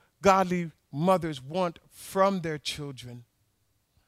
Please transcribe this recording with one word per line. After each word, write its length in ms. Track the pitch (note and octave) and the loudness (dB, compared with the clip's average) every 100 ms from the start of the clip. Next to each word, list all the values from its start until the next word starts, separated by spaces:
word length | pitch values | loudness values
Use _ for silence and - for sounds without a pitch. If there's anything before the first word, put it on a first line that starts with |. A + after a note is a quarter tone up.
| _ _ | _ _
godly 500 | G3 F#3+ F#3 F3+ E3+ - _ | 4 4 4 0 -4 -10 _
mothers 500 | C#3 F3 F#3 E3 C#3+ | -2 2 2 0 -8
want 380 | C3 E3+ F3+ D#3+ _ | -8 -4 -4 -4 _
from 500 | - - G3 F#3+ G3 | -20 -6 2 2 2
their 160 | E3 D3+ | -4 -8
children? 680 | - - C#3+ B2+ B2 A#2+ A#2 _ _ _ _ _ _ _ | -8 -8 -10 -12 -14 -16 -20 _ _ _ _ _ _ _